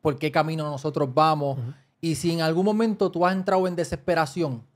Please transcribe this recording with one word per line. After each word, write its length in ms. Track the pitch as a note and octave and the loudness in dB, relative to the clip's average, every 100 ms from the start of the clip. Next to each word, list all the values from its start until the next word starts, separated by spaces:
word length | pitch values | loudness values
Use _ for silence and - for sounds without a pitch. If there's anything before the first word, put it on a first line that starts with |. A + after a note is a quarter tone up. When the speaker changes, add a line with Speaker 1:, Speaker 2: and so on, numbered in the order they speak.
Speaker 1:
por 160 | D#3 C3+ | 0 -2
qué 140 | D#3 | 0
camino 320 | D#3 D#3 D#3+ D3+ | 0 0 -2 -6
nosotros 440 | C#3 D3+ D3+ C#3 | -4 -4 -2 0
vamos. 440 | C3 D#3 D#3 C#3+ C3+ | 4 4 2 -2 -4
Speaker 2:
Ujú. 160 | A#2+ - _ _ | -6 -10 _ _
Speaker 1:
Y 140 | E3 | -4
si 160 | D3+ E3+ | -2 -2
en 100 | E3 | 0
algún 220 | D#3+ E3 | 0 2
momento 460 | G3 G#3+ A3+ G3+ F#3 | 2 2 0 0 -2
tú 140 | F3 | 2
has 100 | F3+ | 2
entrado 320 | F#3+ F#3 F#3+ F#3 | 2 0 2 2
en 80 | |
desesperación 880 | F3 D#3+ E3+ - E3 D3+ F3+ D#3 A#2+ - | -2 -4 -4 0 0 0 -2 -4 -4 -12